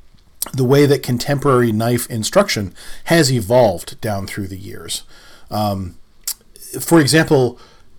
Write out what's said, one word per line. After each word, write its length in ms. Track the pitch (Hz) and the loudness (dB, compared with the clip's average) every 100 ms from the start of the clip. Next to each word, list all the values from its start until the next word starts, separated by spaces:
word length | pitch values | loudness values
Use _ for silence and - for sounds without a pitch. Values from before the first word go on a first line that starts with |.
| - - _ - - | -20 -20 _ -14 -8
the 100 | 127 | -2
way 220 | 127 139 143 | 2 4 4
that 180 | 139 | 2
contemporary 680 | - 120 - 139 139 123 120 | 0 -4 -2 -2 2 2 2
knife 360 | 107 117 123 - | 0 0 -2 -2
instruction 640 | 117 107 - 101 113 98 - - - - | -6 0 0 2 -2 -6 -10 -14 -12 0
has 280 | 170 139 | 2 2
evolved 680 | 127 98 123 113 85 - - | 0 2 4 4 2 -8 -8
down 280 | 113 98 107 | -6 -6 -8
through 200 | - 95 | -10 -10
the 100 | 95 | -12
years. 460 | 101 101 82 - - - - - - | -14 -16 -10 -12 -12 -20 -20 -20 -8
Um, 460 | 107 104 98 90 - - _ - - _ - - - | -4 -2 -4 -8 -12 -20 _ -12 -12 _ -20 -14 -10
for 220 | - 165 | 4 4
example, 580 | 135 160 160 147 123 - - - - | 6 2 2 2 2 -4 -20 -20 -20